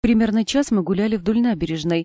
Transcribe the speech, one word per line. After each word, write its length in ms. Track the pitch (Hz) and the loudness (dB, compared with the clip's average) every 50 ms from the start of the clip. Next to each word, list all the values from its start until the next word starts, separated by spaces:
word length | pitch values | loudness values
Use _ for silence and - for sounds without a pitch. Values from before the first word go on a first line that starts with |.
Примерно 440 | - 214 240 220 226 220 208 226 214 | 0 2 2 2 2 2 2 0 0
час 280 | - - 277 285 - | 0 0 0 0 2
мы 100 | 226 202 | 0 0
гуляли 320 | 170 175 190 180 208 220 220 | 0 0 -2 0 0 0 -2
вдоль 260 | 202 170 202 220 233 | -2 -2 0 0 2
набережной, 640 | 240 247 208 151 170 - 165 160 151 170 170 165 | 0 0 0 -2 -4 -4 -4 -4 -2 -2 -2 -2